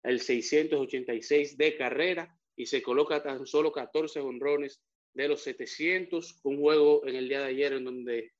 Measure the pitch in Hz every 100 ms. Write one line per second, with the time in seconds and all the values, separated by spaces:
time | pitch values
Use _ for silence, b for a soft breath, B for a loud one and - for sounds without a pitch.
0 | 127 123 - 123 - 147 156 151 131 135
1 | 127 117 - 147 147 139 156 151 127 127
2 | 175 170 165 _ _ - 117 135 123 123
3 | 147 151 147 135 131 147 156 147 123 156
4 | 156 151 139 123 139 143 139 - _ _
5 | _ 127 143 143 143 117 120 - 160 185
6 | 180 170 165 - 139 143 147 151 147 147
7 | 139 131 127 139 139 131 143 135 127 127
8 | 123 117 110